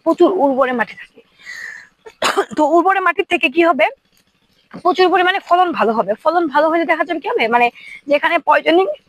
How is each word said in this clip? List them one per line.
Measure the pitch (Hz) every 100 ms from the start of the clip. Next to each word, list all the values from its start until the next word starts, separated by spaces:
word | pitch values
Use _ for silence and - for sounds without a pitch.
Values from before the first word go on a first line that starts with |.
প্রচুর | 320 330 339 370
উর্বরে | 285 262 262
মাটি | 247 220
থাকে। | - - _ _ _ - - - - - _ - _
<coughs> | - - - -
তো | 302
উর্বরে | 330 349 392
মাটির | 339 339 370
থেকে | 349 320
কি | 294
হবে, | 330 269 349 - _ _ _ _ _ _ _
প্রচুর | - 339 370 370
পরিমাণে | 359 359 381
ফলন | - 349 359
ভালো | 233 214
হবে। | 226 180
ফলন | 214 311 339 330
ভালো | 277 311
হলে | 330
দেখা | 330 320
যাবে | 339 330
কি | 392
হবে, | 480 233
মানে | 240 240 - - - -
যেখানে | 285 311 330
পয়জনিং | - 294 302 339 381 605